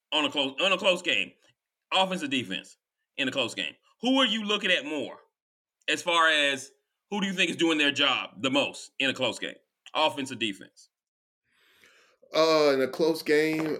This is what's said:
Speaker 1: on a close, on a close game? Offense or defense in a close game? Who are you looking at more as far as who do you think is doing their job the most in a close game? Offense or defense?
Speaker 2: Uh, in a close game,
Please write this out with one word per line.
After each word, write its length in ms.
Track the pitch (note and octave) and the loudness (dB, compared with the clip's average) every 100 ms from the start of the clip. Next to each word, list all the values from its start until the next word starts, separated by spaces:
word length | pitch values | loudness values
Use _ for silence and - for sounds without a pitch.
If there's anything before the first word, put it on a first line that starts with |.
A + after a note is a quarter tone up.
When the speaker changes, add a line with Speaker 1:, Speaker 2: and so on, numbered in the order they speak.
| - | -6
Speaker 1:
on 120 | D3+ | -2
a 60 | C#3+ | -2
close, 240 | D3 C3+ C3+ | -2 -4 -2
on 120 | F#3+ | 0
a 60 | F#3 | 0
close 240 | G3+ F3+ | 0 0
game? 300 | E3+ G#2+ E2+ _ _ _ _ _ - | 0 -2 -4 _ _ _ _ _ -2
Offense 300 | F3+ F#3+ F#3 | 0 0 -2
or 60 | C3+ | -2
defense 480 | C3 F#2+ E2 - - _ _ _ - | -4 -4 -8 -10 -20 _ _ _ -6
in 120 | B2 | -4
a 40 | |
close 220 | C3+ A2+ | -2 -4
game? 200 | G2+ D#2 - _ _ | -4 -8 -10 _ _
Who 180 | A#3+ C4 | 0 2
are 80 | B3 | 2
you 180 | A3 | 0
looking 260 | G#3 G#3 G3 | -2 -2 0
at 140 | E3+ | 0
more 320 | C#3+ D3+ G#2 - _ _ _ _ _ _ - | -2 -6 -8 -12 _ _ _ _ _ _ -4
as 140 | D#3 | -4
far 260 | E3+ D#3+ D#3+ | 0 4 4
as 400 | D3+ C#3+ C3+ - _ _ _ - | 4 2 0 -8 _ _ _ -8
who 100 | G#3 | -4
do 60 | G3 | -2
you 60 | |
think 180 | F#3 F3 | 0 0
is 60 | C#3 | 2
doing 220 | E3 D3+ | 2 2
their 140 | C#3+ | 2
job 500 | C3 C#3 A#2 F#2+ F#2 | 2 2 0 -4 -6
the 80 | B2+ | -2
most 420 | C#3 G2 - - - | 0 -2 -6 -12 -4
in 120 | C3+ | -2
a 40 | |
close 240 | B2+ B2 F#2 | 0 -2 -4
game? 180 | D#2+ - _ _ - | -10 -12 _ _ -6
Offense 360 | C#3 D#3 C#3+ B2+ | 0 0 0 -8
or 60 | A#2 | -4
defense? 540 | A2+ F#2+ - _ - _ _ _ _ _ _ _ _ _ _ _ _ _ _ | -4 -6 -14 _ -20 _ _ _ _ _ _ _ _ _ _ _ _ _ _
Speaker 2:
Uh, 380 | D#3 D#3+ D#3 D3 | 2 4 6 4
in 80 | C3+ | 4
a 60 | C3 | 0
close 340 | - D#3+ D#3+ | 0 0 0
game, 560 | - D3+ D#3 D#3 D#3 | 2 2 4 0 -2